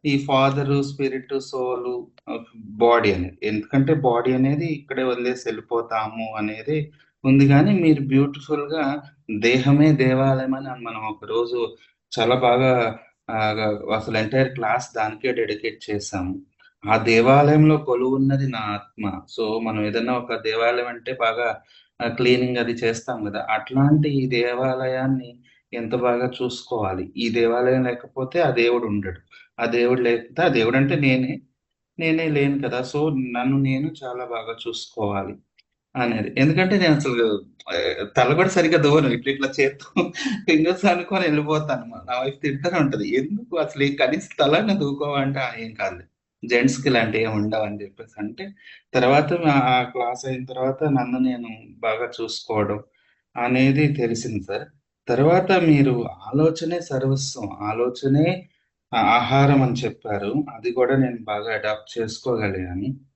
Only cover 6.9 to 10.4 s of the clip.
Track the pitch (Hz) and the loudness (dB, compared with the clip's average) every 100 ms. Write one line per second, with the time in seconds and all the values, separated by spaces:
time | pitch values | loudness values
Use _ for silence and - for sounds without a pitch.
6.9 | _ _ _ 135 135 139 139 190 196 160 | _ _ _ 4 6 8 8 6 4 4
7.9 | 151 131 135 139 - - 147 143 160 139 | 4 4 2 2 -2 -6 -4 -4 -4 -4
8.9 | 147 - _ - 107 117 127 135 143 156 | -4 -12 _ -8 0 2 4 4 6 6
9.9 | 143 127 131 135 131 | 6 4 4 2 0